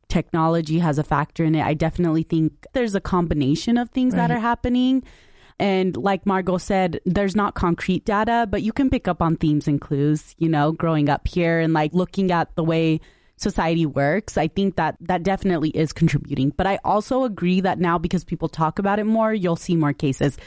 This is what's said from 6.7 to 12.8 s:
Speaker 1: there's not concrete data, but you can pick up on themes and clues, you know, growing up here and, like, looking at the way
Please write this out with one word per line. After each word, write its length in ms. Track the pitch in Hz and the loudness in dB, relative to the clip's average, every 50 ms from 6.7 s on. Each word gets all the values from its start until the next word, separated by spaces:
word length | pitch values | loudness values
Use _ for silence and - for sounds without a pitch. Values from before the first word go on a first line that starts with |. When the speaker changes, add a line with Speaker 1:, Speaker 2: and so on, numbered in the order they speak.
| 208 190 185 180 160 - - | 0 2 2 0 -2 -4 -2
Speaker 1:
there's 300 | 190 170 202 202 190 175 | 0 0 0 0 0 0
not 180 | 214 202 202 - | 0 -2 -2 -2
concrete 500 | - - 175 170 - - - 185 - - | 0 0 0 0 0 0 -2 -2 -2 0
data, 440 | - 208 202 220 226 233 233 233 202 | 0 0 0 0 0 0 0 0 0
but 120 | 196 202 - | -2 -4 -2
you 100 | 214 220 | -2 -2
can 180 | - 277 262 | 0 0 0
pick 160 | 277 254 - | 0 0 0
up 160 | 185 175 - 175 | -2 -2 0 0
on 140 | 160 165 | 0 0
themes 320 | - - 156 151 147 - 160 | 0 2 2 2 2 0 0
and 120 | 147 143 | -2 -2
clues, 540 | - - 151 139 143 147 151 151 - - - | -2 -2 -2 0 2 2 0 0 -2 -8 -6
you 120 | - 165 160 | -2 0 0
know, 240 | 160 147 147 156 156 | 2 2 2 0 0
growing 360 | - - 165 160 156 147 143 | 0 0 0 2 2 2 0
up 200 | 143 - - - | 0 0 -2 -4
here 320 | - 180 170 165 165 165 | -2 0 0 2 2 2
and, 120 | 165 160 160 | 2 2 2
like, 200 | 156 151 156 - | 0 0 0 0
looking 380 | 180 185 - - 196 196 180 175 | 0 -2 -2 -2 -2 0 0 0
at 240 | 170 160 - - | 0 -2 -2 -2
the 80 | - 160 | -2 0
way 360 | 165 165 165 | 0 2 2